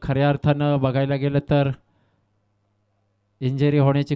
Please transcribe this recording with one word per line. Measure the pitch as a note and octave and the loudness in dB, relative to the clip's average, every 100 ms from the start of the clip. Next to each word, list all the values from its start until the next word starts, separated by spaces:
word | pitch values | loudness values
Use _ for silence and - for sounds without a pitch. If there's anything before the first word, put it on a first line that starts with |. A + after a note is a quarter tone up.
खऱ्या | - C3+ C#3+ | -4 0 0
अर्थानं | C#3+ D3+ C#3+ D3 C#3+ | 0 0 0 0 0
बघायला | C3 C3 C3+ C#3 | 0 0 -2 -2
गेलं | C#3 C#3+ C#3+ | -2 -2 0
तर | D3 C#3 C3 _ _ _ _ _ _ _ _ _ _ _ _ _ _ _ - | 0 0 -4 _ _ _ _ _ _ _ _ _ _ _ _ _ _ _ -8
इंजरी | C3 C3+ D3 D3 | -6 0 0 2
होण्याचे | C#3 C#3 C#3+ | 2 2 -2